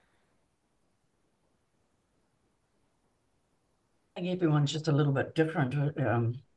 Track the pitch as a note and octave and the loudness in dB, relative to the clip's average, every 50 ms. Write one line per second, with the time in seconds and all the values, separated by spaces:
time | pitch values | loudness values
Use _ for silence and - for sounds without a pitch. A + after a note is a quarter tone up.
0 | _ _ _ _ _ _ _ _ _ _ _ _ _ _ _ _ _ _ _ _ | _ _ _ _ _ _ _ _ _ _ _ _ _ _ _ _ _ _ _ _
1 | _ _ _ _ _ _ _ _ _ _ _ _ _ _ _ _ _ _ _ _ | _ _ _ _ _ _ _ _ _ _ _ _ _ _ _ _ _ _ _ _
2 | _ _ _ _ _ _ _ _ _ _ _ _ _ _ _ _ _ _ _ _ | _ _ _ _ _ _ _ _ _ _ _ _ _ _ _ _ _ _ _ _
3 | _ _ _ _ _ _ _ _ _ _ _ _ _ _ _ _ _ _ _ _ | _ _ _ _ _ _ _ _ _ _ _ _ _ _ _ _ _ _ _ _
4 | _ _ - F#3+ F3 F3+ F3+ F3+ F3+ D#3 D3+ D3 D3 C#3+ - D#3 - D#3+ C#3+ C#3 | _ _ -10 -6 -4 -2 0 2 2 4 4 4 2 2 -2 -2 -2 0 2 2
5 | D3+ C#3+ C3+ C3 - - - D#3+ D#3+ D#3 E3+ F3+ C3+ B2 C3 D3 C#3 D3 - - | 2 2 2 0 -2 -2 0 0 0 0 0 -2 -2 -2 -2 -2 -2 -2 -2 -2
6 | C3+ A2 A2 A#2+ A#2 A#2 A#2+ - - _ _ | 0 0 0 0 0 -2 -4 -6 -12 _ _